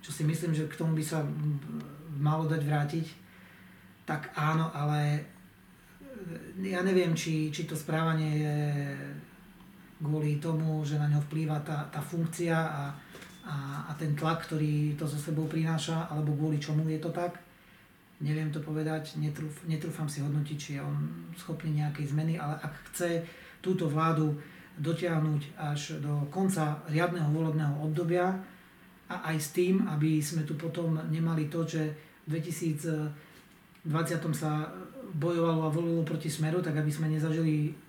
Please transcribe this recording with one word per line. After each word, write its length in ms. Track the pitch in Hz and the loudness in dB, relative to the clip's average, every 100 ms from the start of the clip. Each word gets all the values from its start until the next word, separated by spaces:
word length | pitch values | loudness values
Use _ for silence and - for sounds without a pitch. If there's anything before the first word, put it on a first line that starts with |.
čo 80 | - | -12
si 160 | 147 151 | 0 0
myslím, 240 | 160 175 | 2 0
že 160 | 156 151 | 0 0
k 80 | - | 0
tomu 160 | 165 156 | 0 0
by 80 | |
sa, 200 | 151 160 | 0 0
m, 320 | 143 151 151 143 151 151 - 147 165 143 | 0 0 0 -2 -4 -8 -10 -14 -10 0
malo 240 | 147 160 | 2 2
dať 180 | 156 160 | 2 0
vrátiť, 440 | 147 151 143 170 160 - - - - - - - - - | 2 2 2 -2 -4 -8 -20 -20 -20 -20 -20 -20 -20 -18
tak 260 | - 151 - - | -6 -6 -4 0
áno, 320 | 151 160 165 | 2 4 2
ale, 540 | 147 147 151 147 147 147 - - - - - - - 277 233 175 165 - 190 | 0 2 4 4 2 -2 -16 -20 -20 -20 -20 -20 -20 -16 -12 -10 -10 -10 -6
e, 80 | 190 | -2
ja 160 | 180 | 2
neviem, 320 | 185 185 170 165 | 4 6 6 2
či, 320 | 165 160 156 | 2 2 2
či 160 | 147 | 0
to 80 | 160 | -4
správanie 600 | 156 - 156 165 160 156 151 | -4 0 2 4 2 2 2
je 200 | 151 147 147 143 143 139 139 147 - - - - - - - - | 2 2 2 0 -2 -6 -8 -10 -14 -20 -20 -20 -20 -20 -20 -6
kvôli 380 | 147 151 151 147 | -2 0 2 0
tomu, 480 | 165 156 160 156 | 0 0 2 0
že 160 | 147 147 | 0 2
na 80 | 147 | 4
ňo 160 | 147 | 4
vplýva 340 | 147 156 156 151 | 2 -2 0 -2
tá, 240 | 156 147 143 | -2 -4 -4
tá 160 | 147 | -6
funkcia 480 | - 170 165 - 170 | -4 -2 -2 0 2
a, 380 | 160 160 147 143 143 - - - - - | 2 2 -2 -6 -8 -14 -18 -18 -16 -8
a, 60 | 143 139 143 - | -6 -6 -8 -8
a 40 | 151 | -4
ten 160 | 156 | -2
tlak, 320 | 147 160 165 | 2 2 0
ktorý 480 | - 151 151 151 151 | 0 0 2 4 2
to 140 | 147 156 | 0 -2
so 80 | 147 | -2
sebou 320 | 165 151 151 | -2 0 0
prináša, 580 | 165 160 160 - 160 165 | 0 2 0 0 -2 -2
alebo 300 | 151 151 143 | 0 0 2
kvôli 240 | 156 147 | 2 0
čomu 240 | 147 151 160 | 2 0 2
je 140 | 156 | 0
to 100 | 165 | -2
tak. 300 | 156 175 - - - - - - - - - | -2 -4 -4 -18 -20 -20 -20 -20 -20 -20 -6
Neviem 320 | 147 156 156 | -2 0 0
to 160 | 151 | -4
povedať, 560 | 151 156 156 156 147 156 | -4 -2 0 -2 -4 -2
netrúf-, 480 | 151 - 151 - 165 | -2 -2 -8 -8 -4
netrúfam 400 | 156 165 - 147 | -2 -2 -4 -4
si 160 | - | -2
hodnotiť, 320 | 143 147 143 147 | 0 0 0 -4
či 140 | - 143 | -6 -6
je 20 | |
on 160 | 143 147 151 165 - - | -2 -2 -2 -6 -10 -12
schopný 480 | - 156 156 147 | -8 -6 -2 0
nejakej 320 | 151 147 139 151 | 0 -2 -2 0
zmeny, 240 | 160 165 | 0 0
ale 160 | 147 156 | -2 -4
ak 80 | 151 - - | -6 -10 -12
chce 380 | - 175 170 165 - - - | -2 0 0 -2 -12 -20 -8
túto 320 | 185 185 160 | 0 2 2
vládu 400 | 151 160 156 156 147 - - - - | 4 4 4 2 0 -6 -18 -18 -4
dotiahnuť 640 | 147 165 180 160 156 151 - - | -2 0 2 2 2 0 -2 -6
až 420 | 156 147 - 156 | -4 -2 -4 -6
do 240 | 143 147 143 | -2 0 0
konca 480 | 185 190 165 151 151 - | 2 2 2 0 -2 0
riadneho 400 | 156 175 175 151 | 2 2 2 2
volebného 480 | 156 160 151 147 143 | 2 2 2 0 0
obdobia, 500 | 156 156 170 175 180 190 - - - - - - - | 0 0 2 4 2 0 -6 -18 -20 -20 -20 -20 -10
A 240 | 180 156 | -6 -2
aj 60 | 160 | -2
s 100 | - | 0
tým, 320 | - 180 190 208 | 2 4 4 4
aby 320 | 151 156 156 | 2 4 4
sme 240 | 147 165 | 2 -2
tu 160 | 151 143 | -2 -2
potom 400 | 165 175 165 156 160 | -4 -2 0 0 0
nemali 360 | 156 165 160 151 | 0 2 2 0
to, 160 | 165 | 0
že 320 | 160 160 151 151 - - - | 0 0 -2 -4 -14 -18 -4
v 80 | |
dvetisícdvadsiatom 2000 | 160 165 160 165 147 165 156 151 147 - - - - - - 160 156 165 165 160 | -4 -2 -2 -2 0 0 0 -2 -6 -16 -20 -20 -20 -20 -12 -2 0 0 0 0
sa 320 | 147 156 151 156 185 - - 226 | 0 0 0 -2 -8 -14 -14 -8
bojovalo 480 | 165 165 170 170 160 156 | -2 0 4 4 4 2
a 40 | |
volilo 320 | 151 170 165 | 2 2 2
proti 240 | 151 156 156 | 2 0 -2
Smeru, 320 | 147 156 175 | 0 2 2
tak 160 | 170 | 2
aby 160 | 151 151 | 2 0
sme 160 | 147 156 | 2 2
nezažili 640 | 156 160 160 160 151 151 - | 2 2 2 4 4 0 -4